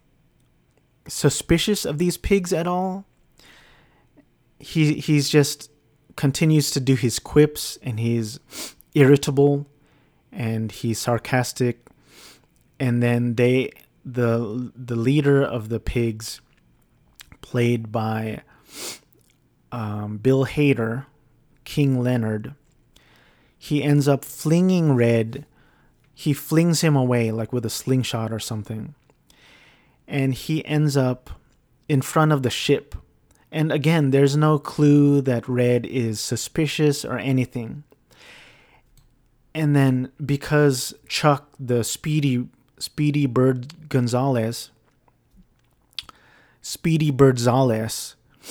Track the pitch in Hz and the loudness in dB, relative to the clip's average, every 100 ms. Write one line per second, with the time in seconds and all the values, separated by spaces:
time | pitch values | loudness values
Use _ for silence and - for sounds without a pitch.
0 | _ _ _ _ _ _ _ _ _ _ | _ _ _ _ _ _ _ _ _ _
1 | - - 147 - - 170 - 202 165 151 | -14 0 0 0 0 0 2 -2 -4 -2
2 | 175 - - 202 180 165 170 180 190 190 | -2 -2 0 0 2 -2 -2 -2 -2 -6
3 | - _ _ _ - - _ _ _ _ | -12 _ _ _ -20 -20 _ _ _ _
4 | _ _ _ _ _ _ - 160 151 - | _ _ _ _ _ _ -8 0 0 0
5 | 151 147 139 151 139 - - _ _ _ | 0 0 4 2 2 -2 -14 _ _ _
6 | _ - 143 - 160 156 - 139 127 127 | _ -2 -2 2 2 4 2 -2 0 0
7 | 120 - - 151 147 - - - 131 110 | 0 -4 0 4 4 2 -10 -10 -10 -4
8 | 117 117 110 131 _ - - - _ 151 | -2 -2 -4 -10 _ -16 -16 -18 _ 4
9 | 135 139 151 135 143 143 143 _ _ _ | 6 6 4 2 2 2 -6 _ _ _
10 | _ _ _ 190 113 110 110 - 117 107 | _ _ _ -6 -4 -4 -6 -6 -4 -4
11 | - 117 - 127 120 - 123 - _ _ | -2 -2 0 -2 -2 -2 -2 -4 _ _
12 | _ - - - _ _ _ - 131 120 | _ -20 -20 -20 _ _ _ -6 -2 0
13 | 120 120 120 117 123 131 113 - - _ | 2 0 -2 0 2 2 -2 -10 -20 _
14 | - 123 117 117 110 120 123 120 120 117 | -10 -2 0 0 -2 -6 -10 -12 -8 -2
15 | 120 147 143 139 139 120 107 113 - 123 | 0 2 4 2 2 -4 -6 -6 -4 -2
16 | 117 110 110 - _ _ _ _ _ _ | -2 -4 -12 -14 _ _ _ _ _ _
17 | _ _ - - - 123 120 117 110 113 | _ _ -20 -20 -8 -2 0 -2 -4 -6
18 | 110 110 110 - - _ _ - - - | -4 -4 -6 -10 -16 _ _ -16 -14 -14
19 | _ _ _ _ _ _ _ 120 107 104 | _ _ _ _ _ _ _ -8 -6 -6
20 | 107 107 127 135 131 151 147 127 113 120 | -8 -2 2 2 2 2 2 2 0 -4
21 | - _ _ _ _ _ - - 139 127 | -10 _ _ _ _ _ -8 0 0 2
22 | 123 123 110 107 117 143 _ _ _ _ | 0 0 -2 -4 -8 -16 _ _ _ _
23 | _ _ _ _ _ _ - 147 143 147 | _ _ _ _ _ _ -4 -2 2 2
24 | 139 135 - - 151 170 185 185 156 127 | 4 0 -2 -8 0 2 2 2 2 4
25 | 117 113 113 131 - _ _ _ _ _ | 4 2 0 -8 -16 _ _ _ _ _
26 | _ - 156 139 - 156 170 156 165 143 | _ -8 -4 -4 0 2 2 2 2 2
27 | 127 120 113 110 110 123 110 - - 131 | 2 0 0 -4 -4 -4 -6 -8 -2 -2
28 | 120 117 110 113 - 107 - 110 - - | 0 -4 -6 -6 -8 -10 -8 -12 -12 -18
29 | _ _ _ _ _ - _ _ _ _ | _ _ _ _ _ -20 _ _ _ _
30 | - 143 135 123 - 156 - 151 151 139 | -8 -2 -2 -2 -4 -4 -2 0 2 2
31 | 127 123 - - _ _ _ _ - 143 | 0 -2 -10 -20 _ _ _ _ -2 -2
32 | - 165 156 147 123 - - 143 - - | 0 2 2 2 0 -2 0 0 0 -18
33 | _ _ _ _ _ 160 156 147 151 165 | _ _ _ _ _ -2 0 0 2 2
34 | 139 135 139 147 156 147 - - 147 147 | 4 4 4 4 2 2 -2 2 4 6
35 | 143 143 131 120 120 123 123 123 - 123 | 6 2 0 -2 -2 0 2 2 0 -4
36 | 113 107 - 120 - - 151 - 151 139 | -2 -4 -4 -6 -4 -2 -2 2 2 0
37 | - 123 120 131 123 120 113 147 - _ | -4 -6 -2 0 -2 -6 -10 -12 -18 _
38 | _ _ - - - _ _ _ _ _ | _ _ -20 -20 -20 _ _ _ _ _
39 | _ _ _ _ _ 156 147 143 135 127 | _ _ _ _ _ -2 2 4 4 2
40 | 131 _ 139 139 - 151 147 123 - - | -4 _ -4 -4 0 2 4 2 -6 -12
41 | _ - 151 143 - _ 123 120 110 - | _ 0 2 0 -4 _ -4 -2 -2 -6
42 | 156 151 143 123 - _ _ _ - - | -2 0 0 0 -4 _ _ _ -14 -2
43 | 151 147 139 120 131 127 131 - - 135 | 0 0 0 2 2 0 -6 -16 -4 -2
44 | 120 123 135 123 113 117 - _ _ _ | 0 0 0 0 -2 -6 -14 _ _ _
45 | _ _ _ _ _ _ _ _ _ - | _ _ _ _ _ _ _ _ _ -20
46 | - _ _ _ _ _ - - 170 160 | -20 _ _ _ _ _ -16 -6 -2 0
47 | 156 131 139 123 120 127 131 110 113 - | 0 6 6 6 2 4 2 0 -4 -8
48 | - - _ _ - | -12 -18 _ _ -14